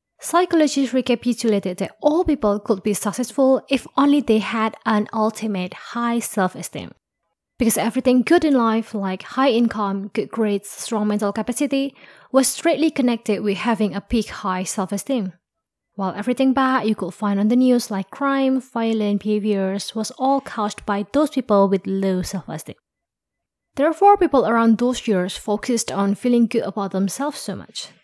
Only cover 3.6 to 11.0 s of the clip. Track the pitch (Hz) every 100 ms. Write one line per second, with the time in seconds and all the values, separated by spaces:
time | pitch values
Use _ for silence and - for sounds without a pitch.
3.6 | - 269 - - 285 285 233 220 190 226
4.6 | 220 - - 214 208 226 214 220 226 190
5.6 | 180 - - 240 240 233 - - 180 -
6.6 | - 143 90 - _ _ _ _ _ -
7.6 | 226 - 220 254 254 254 - 349 311 269
8.6 | 226 226 220 214 196 185 - - 269 226
9.6 | 233 220 196 196 196 233 147 233 214 202
10.6 | - - - 220